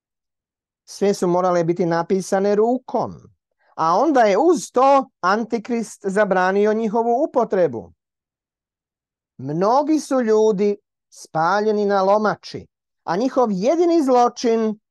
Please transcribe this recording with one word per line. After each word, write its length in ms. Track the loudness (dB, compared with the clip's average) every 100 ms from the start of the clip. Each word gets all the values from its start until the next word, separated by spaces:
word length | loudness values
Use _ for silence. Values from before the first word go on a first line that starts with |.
| _ _ _ _ _ _ _ _ _
Sve 280 | -4 -2
su 140 | 0 0
morale 360 | 0 2 0
biti 220 | 0 -2 -2
napisane 720 | -2 -2 -4 -2 -2 0 0
rukom, 580 | 0 -2 -4 -6 -6 -10 -20 _ _ _ _ -4
a 220 | 0 2
onda 240 | 2 2
je 160 | 2 4
uz 340 | 2 0 -2
to 380 | 0 4 4 0 _
Antikrist 800 | -2 -2 -2 -6 -4 -6 -6 -10
zabranio 720 | -4 0 0 2 2 2 0
njihovu 500 | 0 -2 -2 0 0 0
upotrebu. 640 | 0 0 0 0 -2 -12 _ _ _ _ _ _ _ _ _ _ _ _ _ _ -14
Mnogi 600 | -8 -2 0 2 0 -2
su 220 | -2 -2
ljudi 560 | 2 2 2 2 0 -2 _ _ _
spaljeni 760 | -20 -10 -2 0 0 0 -2 0
na 180 | 0
lomači, 640 | 2 2 0 -4 -10 -16 -16 _ _ _
a 140 | -6 -4
njihov 300 | -2 0 0
jedini 520 | 0 0 0 2 2
zločin 760 | 2 2 2 0 -2 0 -2 -6 _